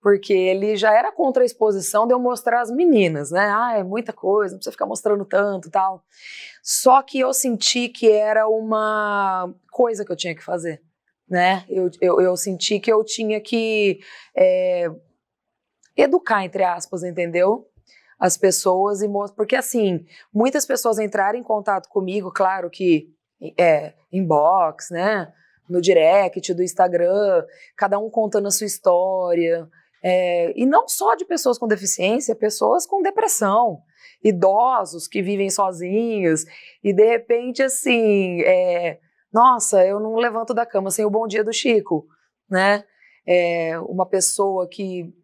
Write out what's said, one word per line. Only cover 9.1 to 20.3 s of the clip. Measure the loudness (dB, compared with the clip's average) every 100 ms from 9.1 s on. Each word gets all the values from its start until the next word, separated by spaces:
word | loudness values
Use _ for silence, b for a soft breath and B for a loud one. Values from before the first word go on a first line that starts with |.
| 0 -2 -2 -6 -10 _
coisa | -2 -2 -2 -8
que |
eu | -8
tinha | -8
que | -8
fazer, | -8 -8 -6 -10 _ _ _ _ _
né? | 0 2 0 -4
Eu, | -4 -4 0
eu, | 2 4
eu | 2 0
senti | -4 -6 -2 -2
que | 2
eu | 0
tinha | 0 -4 -4 -4
que, | -2 -2 0 0 0 -2 B B B 2
é, | 4 4 0 -2 -4 -8 _ _ _ _ _ _ _ _ _ 2
educar, | 2 2 0 -2 -2
entre | -2
aspas, | -2 -2 -8 -8
entendeu? | -8 -6 -4 2 2 0 -6 _ _ b b b
As | -2 2
pessoas | 2 2 0 0 0 -2
e | -2
mos-, | -4 -6 -6
porque, | -2 -2
assim, | -2 -2 0 -2 -6 B B